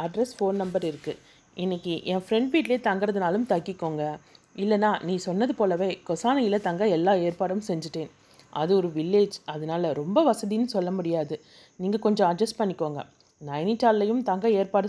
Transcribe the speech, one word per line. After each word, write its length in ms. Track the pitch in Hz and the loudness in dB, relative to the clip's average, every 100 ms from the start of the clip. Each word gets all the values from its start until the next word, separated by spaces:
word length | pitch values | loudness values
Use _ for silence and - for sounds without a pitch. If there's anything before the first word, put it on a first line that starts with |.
அட்ரஸ், 360 | 170 185 247 - | -2 -2 -4 0
ஃபோன் 120 | 196 | 0
நம்பர் 320 | 196 185 180 | 0 -2 -2
இருக்கு. 320 | 170 143 - - - _ _ | -4 -6 -8 -10 -12 _ _
இன்னைக்கு 500 | - 185 175 180 165 | -6 -4 -4 -4 -6
என் 180 | - 185 185 | -2 -4 0
ஃப்ரெண்ட் 200 | 220 262 | 0 2
வீட்டிலே 280 | 320 262 247 | 2 2 0
தங்குறதுனாலும் 720 | 233 190 208 196 175 196 240 | 0 0 0 0 2 0 2
தங்கிக்கோங்க. 680 | 175 170 185 165 151 151 151 _ - _ - | 0 -2 -6 -4 -2 -2 -4 _ -20 _ -4
இல்லனா 480 | 196 214 214 196 | 0 2 2 2
நீ 120 | 160 185 | -2 -4
சொன்னது 380 | 185 180 247 | -2 0 0
போலவே 460 | - 202 175 190 - - | 2 0 2 -2 -4 -6
கொசானையில 520 | 165 233 277 220 202 | -2 0 2 2 2
தங்க 280 | 190 170 214 | 0 0 2
எல்லா 260 | 165 180 | 2 4
ஏற்பாடும் 480 | 196 175 170 185 196 208 | 4 2 -2 -2 -2 -2
செஞ்சுட்டேன். 420 | 165 160 165 151 _ _ - - | -4 -4 -10 -10 _ _ -20 -12
அது 260 | 143 160 196 | -4 2 2
ஒரு 120 | 175 | 2
வில்லேஜ், 420 | 156 165 202 202 - | -2 2 4 2 -2
அதனால 480 | - 151 156 170 175 | -10 -8 -4 -2 -2
ரொம்ப 400 | 143 151 233 320 | -2 0 2 4
வசதின்னு 320 | 220 208 214 | 2 0 -2
சொல்ல 260 | 240 214 180 | 0 -2 -2
முடியாது. 500 | 190 170 165 147 156 - - - - | -2 -2 -2 -2 -8 -12 -20 -20 -8
நீங்க 220 | 185 208 | -4 0
கொஞ்சம் 380 | 214 208 185 175 | 0 2 2 2
அட்ஜஸ்ட் 220 | 220 - | -2 -2
பண்ணிக்கோங்க. 440 | 208 170 156 147 - _ _ - 147 | -4 -2 -6 -6 -12 _ _ -18 -8
நைனிடால்லையும் 760 | 143 180 226 240 214 208 247 | -4 -2 2 4 4 2 0
தங்க 280 | 233 185 226 | 0 0 2
ஏற்பாடு 380 | 202 190 202 | 2 2 0